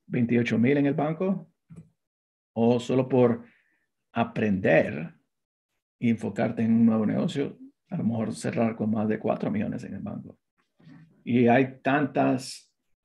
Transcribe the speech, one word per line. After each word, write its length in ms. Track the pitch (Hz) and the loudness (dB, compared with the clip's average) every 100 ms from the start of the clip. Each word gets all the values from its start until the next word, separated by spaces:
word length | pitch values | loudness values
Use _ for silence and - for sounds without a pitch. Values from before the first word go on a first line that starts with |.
| _ | _
veintiocho 520 | 127 117 120 117 113 | -2 0 2 2 2
mil 200 | 120 147 | 2 4
en 80 | 143 | 2
el 80 | |
banco? 580 | 147 147 160 190 190 - _ _ - - _ _ _ _ _ _ | 0 -2 -2 -2 -4 -6 _ _ -20 -20 _ _ _ _ _ _
¿O 260 | - 117 123 | 0 2 2
solo 280 | 117 127 131 | 0 0 2
por 380 | 131 120 117 - _ _ _ _ _ _ | 4 4 2 -6 _ _ _ _ _ _
aprender 1000 | - 117 - 107 95 120 160 98 - 170 - _ _ _ _ _ _ _ _ | -4 -4 -2 -2 0 2 2 2 -4 -10 -14 _ _ _ _ _ _ _ _
y 100 | 120 | -2
enfocarte 540 | 110 101 98 117 117 | -2 -4 -4 -4 -2
en 100 | 113 | 2
un 120 | 113 113 | 4 4
nuevo 200 | 110 107 | 4 0
negocio, 540 | 117 165 139 - - - _ _ | 0 -2 -2 -6 -8 -20 _ _
a 80 | 165 | -4
lo 60 | |
mejor 300 | 110 113 110 | -2 -2 -4
cerrar 420 | 113 131 113 113 110 | -6 -6 0 -2 0
con 140 | 110 | -2
más 160 | 110 107 | 0 0
de 120 | 110 | -2
cuatro 320 | - 120 - | -2 -2 -2
millones 320 | 104 95 - | -4 -4 -6
en 100 | - | -10
el 80 | 98 | -12
banco? 380 | 101 - - - _ _ _ _ - - - _ | -10 -12 -14 -20 _ _ _ _ -20 -20 -20 _
Y 240 | - 123 120 | -2 4 6
hay 320 | 123 131 - | 6 2 -2
tantas, 920 | 139 143 135 139 135 127 - - _ _ _ _ | -2 0 0 0 0 0 -4 -16 _ _ _ _